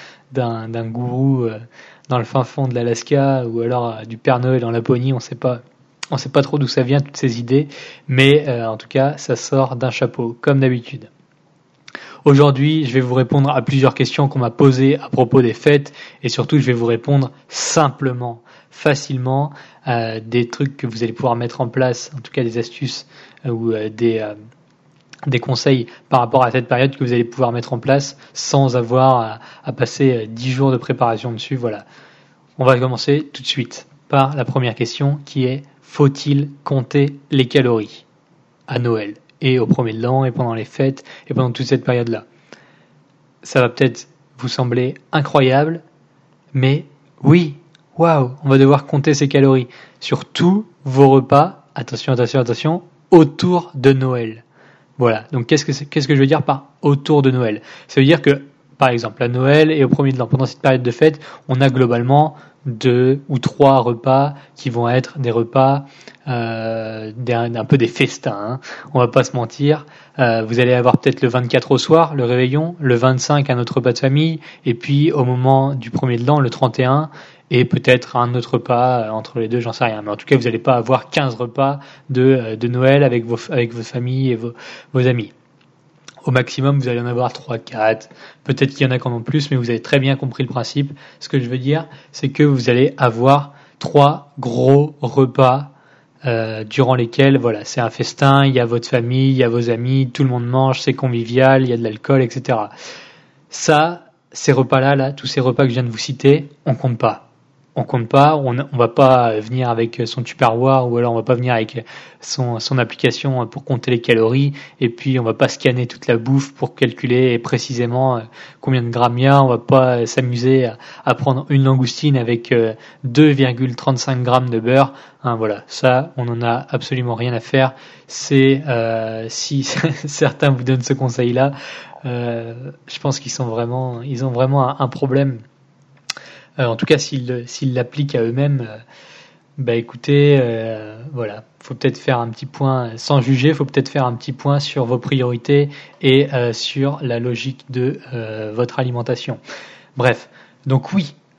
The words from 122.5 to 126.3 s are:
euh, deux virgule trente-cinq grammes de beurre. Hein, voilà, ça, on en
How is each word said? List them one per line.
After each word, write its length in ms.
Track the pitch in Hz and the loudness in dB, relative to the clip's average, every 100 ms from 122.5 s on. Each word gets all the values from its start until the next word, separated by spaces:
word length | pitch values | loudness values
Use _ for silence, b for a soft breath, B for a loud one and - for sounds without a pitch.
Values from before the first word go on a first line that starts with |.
euh, 240 | 120 113 110 B B | 2 0 -2 B B
deux 240 | 131 123 156 | -2 4 4
virgule 480 | 139 131 120 131 117 | 4 0 0 -4 -4
trente-cinq 480 | - 131 - 127 | -2 -2 -2 -4
grammes 260 | 123 127 127 | 0 0 0
de 80 | 113 | -2
beurre. 340 | 113 131 135 B B B | 2 2 2 B B B
Hein, 140 | 123 117 | -6 -2
voilà, 260 | 110 101 - | -4 -6 -10
ça, 440 | - 131 127 165 - | -2 2 2 -2 -6
on 100 | |
en 160 | 120 | -6